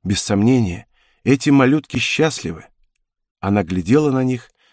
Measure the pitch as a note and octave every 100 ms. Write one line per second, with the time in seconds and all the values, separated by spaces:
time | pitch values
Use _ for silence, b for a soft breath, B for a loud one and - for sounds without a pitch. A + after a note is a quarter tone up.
0 | F#2 G2 - G2+ A2 C3 G2+ F2 - _
1 | _ _ - C#3 D3+ C#3 B2+ D3+ - B2+
2 | - - D#3 - - D#2 - _ _ _
3 | _ _ _ _ G2 G#2 E2+ F#2 F2 C#3
4 | D3+ C3 B2+ B2+ - _ _